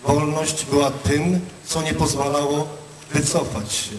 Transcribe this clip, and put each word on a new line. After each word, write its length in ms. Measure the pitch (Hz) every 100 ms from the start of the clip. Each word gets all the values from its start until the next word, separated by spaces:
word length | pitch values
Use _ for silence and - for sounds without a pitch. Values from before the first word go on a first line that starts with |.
wolność 600 | 143 147 151 156 156 - -
była 260 | 143 143
tym, 480 | 135 - 147 165 180 - - -
co 160 | 165
nie 120 | 156
pozwalało 720 | 156 151 135 139 143 143 147 151 - - - -
wycofać 600 | 147 - 170 - 110 104
się. 180 | - -